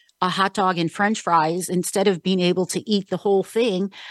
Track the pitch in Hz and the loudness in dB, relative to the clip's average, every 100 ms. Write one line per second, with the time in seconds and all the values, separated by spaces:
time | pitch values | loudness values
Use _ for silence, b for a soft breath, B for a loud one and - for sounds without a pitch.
0 | b - 185 165 196 196 185 175 165 - | b -6 -4 0 -2 2 0 2 -2 0
1 | 208 220 - 170 156 175 175 180 175 202 | -2 0 0 2 2 -2 -2 -2 -2 0
2 | 202 175 185 190 180 180 180 175 - 208 | 2 2 0 2 2 2 -2 -4 -2 -2
3 | - 180 208 196 185 226 233 180 196 B | -2 -4 0 0 0 0 0 0 -4 B
4 | B | B